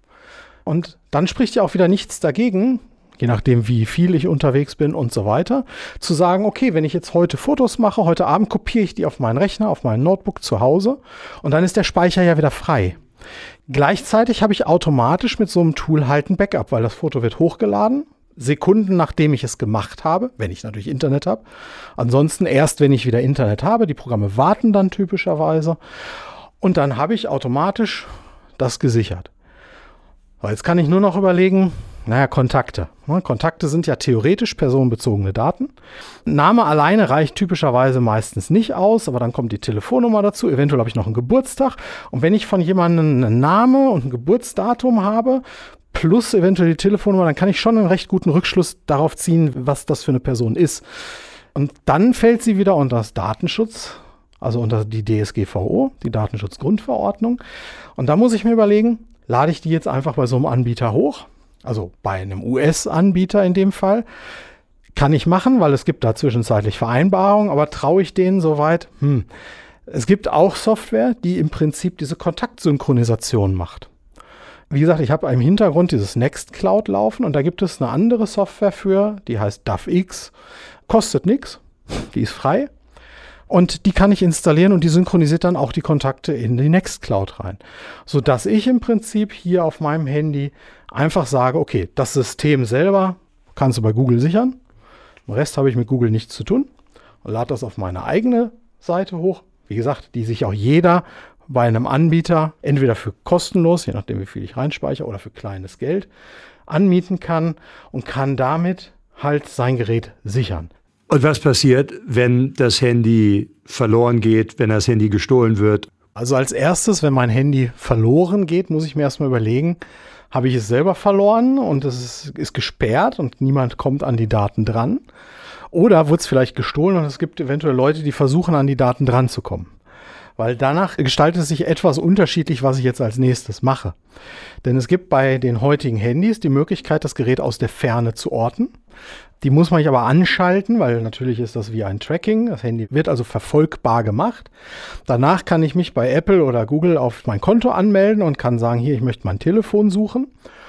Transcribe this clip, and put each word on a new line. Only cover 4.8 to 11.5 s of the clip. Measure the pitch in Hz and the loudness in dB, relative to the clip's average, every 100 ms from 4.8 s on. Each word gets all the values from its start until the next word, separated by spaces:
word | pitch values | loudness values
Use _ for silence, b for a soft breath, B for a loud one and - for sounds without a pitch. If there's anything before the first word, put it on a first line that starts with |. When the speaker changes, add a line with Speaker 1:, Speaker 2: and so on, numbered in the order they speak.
| 151 | -2
Speaker 1:
und | 165 120 | -2 -4
so | - 101 | -2 0
weiter, | 120 180 262 254 B B B | 0 0 -2 -4 B B B
zu | - | -4
sagen, | 156 175 185 208 | 0 2 2 0
okay, | - 262 | 0 0
wenn | 160 | 0
ich | 156 | 0
jetzt | 175 - | -2 -2
heute | 170 175 143 | 0 2 0
Fotos | - 285 247 - | -2 2 0 2
mache, | 214 196 | 0 2
heute | 170 165 135 | 2 2 2
Abend | 165 214 | 2 0
kopiere | 214 - 233 | -4 -2 0
ich | 190 | 0
die | - | -2
auf | 151 - | -4 -2
meinen | 117 120 | -2 0
Rechner, | 196 - 214 | -2 -2 -2
auf | 160 | -2
mein | 127 110 | -2 0
Notebook | 151 190 - - | 2 0 -2 -8
zu | - 113 | -4 0
Hause | 127 170 208 277 B B B B | 2 2 2 -2 B B B B
und | 151 | -2